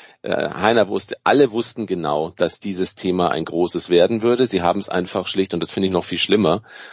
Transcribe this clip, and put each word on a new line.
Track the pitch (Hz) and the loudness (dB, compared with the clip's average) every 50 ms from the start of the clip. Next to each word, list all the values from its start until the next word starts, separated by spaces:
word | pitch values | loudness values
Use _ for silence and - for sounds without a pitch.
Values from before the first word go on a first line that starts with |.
| - - _ _ | -20 -20 _ _
äh, | - - - - - - | -6 -4 -2 -2 -2 -4
Heiner | - - 92 110 120 117 101 | -2 0 2 4 4 4 2
wusste, | 92 104 95 - - - - _ | 2 0 -4 -6 -8 -12 -4 _
alle | - 117 139 143 120 | 2 4 6 4 4
wussten | 104 117 113 - - - 110 | 2 -2 -6 -4 -6 -8 -6
genau, | 92 95 87 80 76 76 76 80 80 | -4 -4 -4 -2 -2 -2 -2 -2 -4
dass | - - 87 82 - - | -2 -2 -2 -2 -2 -6
dieses | - 104 95 90 92 - - | -6 -6 -4 -4 -4 -4 -6
Thema | - - 92 90 90 87 85 | -4 -4 -2 0 0 0 0
ein | - 78 80 | 0 -2 -4
großes | - 78 82 87 82 - 85 - - | -4 -2 -2 -2 -2 -2 -4 -2 2
werden | 87 85 87 98 117 110 | 4 4 6 4 2 0
würde. | 110 117 123 120 131 | 2 2 2 2 2
Sie | 113 - 92 | 0 0 0
haben's | 85 87 87 101 98 - | 2 2 0 0 -4 -4
einfach | - 92 90 92 - 98 92 | -4 -4 -4 -2 -4 -6 -6
schlicht, | - - 98 95 - - | -2 -2 -2 -2 -2 -2
und | 85 | -4
das | 82 - | -4 -4
finde | - 107 98 | -2 -2 -2
ich | 95 92 | 0 0
noch | 87 80 | -2 -2
viel | - 87 | -2 -4
schlimmer, | 85 - - 95 107 98 80 85 214 - - - - - - | -4 2 2 4 4 4 4 2 0 -2 -8 -18 -20 -20 -20